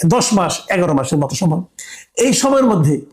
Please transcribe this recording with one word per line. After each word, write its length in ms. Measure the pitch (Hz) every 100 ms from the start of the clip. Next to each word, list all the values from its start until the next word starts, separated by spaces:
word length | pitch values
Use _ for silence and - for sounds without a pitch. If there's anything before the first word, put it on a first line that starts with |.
| 165
দশ 280 | 240 -
মাস, 280 | 208 170 - -
এগারো 240 | 190 175
মাসের 260 | 139 127 156
মতো 160 | 139 139
সময়। 260 | 185 156 180 - - - - -
এই 180 | 247
সময়ের 320 | - 269 269 254
মধ্যে 360 | 196 147 147 -